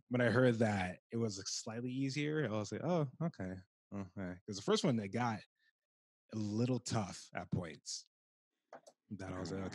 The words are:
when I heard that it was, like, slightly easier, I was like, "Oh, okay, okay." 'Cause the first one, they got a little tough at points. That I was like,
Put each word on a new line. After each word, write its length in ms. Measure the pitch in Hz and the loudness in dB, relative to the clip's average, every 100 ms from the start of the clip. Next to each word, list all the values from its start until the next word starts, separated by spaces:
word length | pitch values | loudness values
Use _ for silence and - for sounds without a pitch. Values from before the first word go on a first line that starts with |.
| _ | _
when 120 | 123 | 2
I 40 | 120 | 6
heard 300 | 117 127 113 | 8 6 6
that 400 | 110 101 90 - _ | 4 4 0 -4 _
it 60 | 117 | -2
was, 200 | 113 98 | -2 -2
like, 100 | 95 | -6
slightly 440 | - 117 113 127 | -6 -6 -6 -4
easier, 540 | 131 135 143 147 156 123 | -2 -2 0 0 0 2
I 40 | 107 | 0
was 140 | 101 | -2
like, 120 | 107 | -2
"Oh, 260 | 151 175 135 - | 2 2 2 0
okay, 320 | 160 - 92 95 - _ _ | -4 -2 -6 -6 -12 _ _
okay." 420 | 101 95 98 90 92 - | -8 -6 -6 -6 -6 -10
'Cause 120 | 98 | -6
the 40 | |
first 220 | - 214 | 0 2
one, 140 | 180 113 | 4 2
they 100 | 98 | 0
got 320 | 113 120 104 - _ _ _ _ _ _ _ _ | -2 0 -2 -8 _ _ _ _ _ _ _ _
a 40 | 107 | -4
little 420 | 104 107 120 123 | -2 0 2 0
tough 500 | - 117 92 - - - | 0 -2 -2 -8 -10 -10
at 140 | 90 | -4
points. 560 | - 85 71 - - - _ _ _ _ _ _ - - _ _ | -4 -4 -10 -10 -12 -12 _ _ _ _ _ _ -20 -20 _ _
That 220 | 95 92 | -10 -6
I 60 | 92 | -6
was 120 | 90 | -4
like, 120 | 95 92 | -4 -4